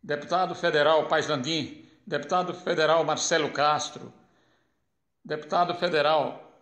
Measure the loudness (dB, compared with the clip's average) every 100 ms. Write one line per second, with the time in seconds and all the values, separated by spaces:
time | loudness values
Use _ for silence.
0 | -6 -8 -2 0 0 0 0 4 4 4
1 | 2 0 0 -4 -2 -4 -4 -12 -20 _
2 | -8 -6 -2 -2 -2 -6 -2 2 4 4
3 | 2 -2 0 0 0 0 2 2 -4 -12
4 | -16 -20 _ _ _ _ _ _ _ _
5 | _ _ -10 -10 -2 0 0 0 0 2
6 | 2 2 0 -6 -20 _